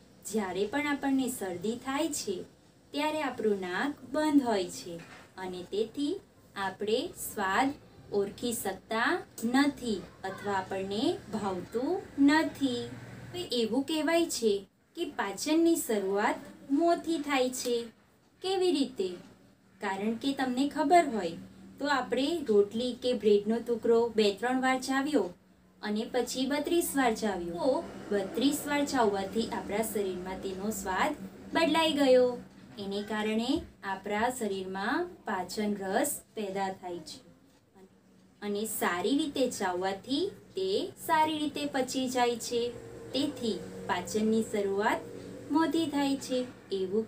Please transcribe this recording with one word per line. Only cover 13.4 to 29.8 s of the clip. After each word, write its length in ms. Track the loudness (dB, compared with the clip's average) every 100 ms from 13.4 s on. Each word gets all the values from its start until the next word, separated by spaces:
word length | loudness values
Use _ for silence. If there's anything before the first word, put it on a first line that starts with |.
| -4
એવું 300 | 0 2 0
કહેવાય 440 | 0 0 4 4 2
છે 260 | 2 2 2 -4 _ _ -8
કે 80 | -6 -4
પાચનની 600 | -4 -2 2 4 6 4
શરૂઆત 640 | 2 0 2 2 2 0 -8 -12 0
મોંથી 480 | 2 4 2 0 -2
થાય 320 | 2 2 2
છે. 260 | 0 -2 -2 -4 -14 _ _ _ -8
કેવી 280 | -2 2 2
રીતે? 400 | 2 0 -2 -4 -6 -14 -20 -20 _ _ -8
કારણ 340 | -6 -2 -2
કે 180 | -2 -2
તમને 320 | -2 -2 0 0
ખબર 360 | 2 6 6 6
હોય 220 | 0 -4 -6 -14 -18 -18 -4
તો 60 | 0
આપણે 420 | 0 0 0 0 0 4
રોટલી 440 | 4 4 2 -2
કે 200 | -2 0
બ્રેડનો 440 | 2 6 6 4 -2
ટુકડો 400 | 0 0 4 4 4
બે 180 | 4 2
ત્રણ 280 | 2 0 2
વાર 180 | 2 2
ચાવ્યો 480 | 2 0 2 0 0 -6 _ -20 _ -10
અને 200 | -4 -4 -2
પછી 340 | -2 -2 -2 -2
બત્રીસ 420 | 0 2 2 2 2
વાર 160 | 2
ચાવ્યો. 400 | 2 -2 -2 -4
તો 160 | -2 2 0 -2 -10 -2
બત્રીસ 500 | -2 0 2 2 2 0
વાર 160 | 0 2
ચાવવાથી 600 | 4 4 2 -2 -2 -2
આપણા 380 | -4 -4 -2